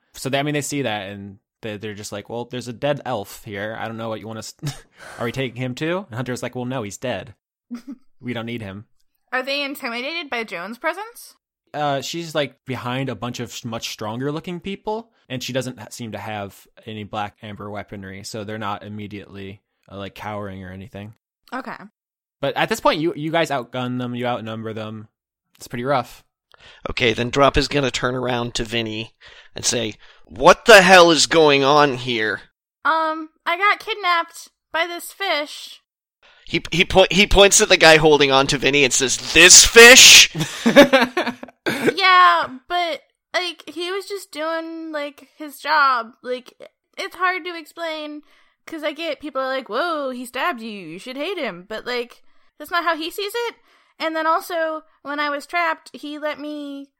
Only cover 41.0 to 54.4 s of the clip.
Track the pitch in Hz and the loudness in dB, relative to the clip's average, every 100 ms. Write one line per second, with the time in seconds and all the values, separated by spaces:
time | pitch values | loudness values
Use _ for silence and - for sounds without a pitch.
41 | 247 359 240 - - _ - 269 240 339 | 2 -2 -6 -8 -14 _ -6 -2 -2 2
42 | 370 359 359 330 247 262 - 349 339 277 | 4 8 8 6 0 -8 -6 -2 -2 -6
43 | _ _ _ 330 359 339 - 311 349 392 | _ _ _ -6 -6 -10 -14 -8 -6 -6
44 | 381 403 - 294 320 330 330 330 320 302 | -8 -12 -12 -8 -6 -6 -8 -12 -10 -8
45 | 294 277 269 - 302 285 285 302 277 247 | -8 -12 -20 -18 -16 -10 0 2 2 0
46 | 226 - 240 247 - - - _ _ - | -4 -12 -10 -10 -12 -20 -20 _ _ -14
47 | 381 - 359 370 349 339 302 - 330 311 | -12 -4 -2 -2 -8 -12 -14 -10 -8 -8
48 | 302 302 - _ _ _ - 320 302 294 | -10 -14 -20 _ _ _ -16 -8 -8 -6
49 | 330 277 294 262 262 269 - 233 349 302 | -8 -8 -8 -6 -4 -6 -6 -4 -4 -4
50 | 269 247 254 240 339 240 226 202 160 175 | -6 -8 -10 -6 -4 -6 -10 -12 -14 -14
51 | 247 262 330 359 240 175 185 220 - 247 | -14 -10 -8 -6 -8 -10 -12 -10 -6 -6
52 | 233 - _ _ _ - 294 349 339 311 | -8 -14 _ _ _ -20 -6 -2 -2 -2
53 | 330 403 403 466 466 - _ _ _ - | -6 -8 -6 -6 -6 -8 _ _ _ -8
54 | 320 320 320 349 | -6 -2 0 0